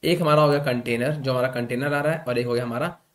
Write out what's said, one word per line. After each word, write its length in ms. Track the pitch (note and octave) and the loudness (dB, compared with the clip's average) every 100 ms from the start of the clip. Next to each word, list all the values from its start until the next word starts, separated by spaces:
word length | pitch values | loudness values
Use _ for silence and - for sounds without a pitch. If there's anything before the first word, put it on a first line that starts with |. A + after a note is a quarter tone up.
एक 180 | D3+ E3 | 0 0
हमारा 200 | D#3+ D3+ | 4 6
हो 80 | D3+ | 6
गया 140 | C#3+ | 4
container, 480 | C#3+ B2 A#2 A#2 B2+ | 0 -2 -2 -2 -2
जो 200 | D3+ C3+ | -2 -2
हमारा 160 | B2+ B2+ | 0 0
container 460 | B2 A#2+ B2 C#3+ | -2 -4 -2 -2
आ 80 | C#3+ | 0
रहा 120 | D3 | 0
है, 100 | D#3+ B2 | -2 -2
और 100 | B2 | -2
एक 80 | B2 | 0
हो 80 | |
गया 100 | A#2+ | -2
हमारा 340 | B2 A#2 E3 E3+ _ | -2 -4 -6 -8 _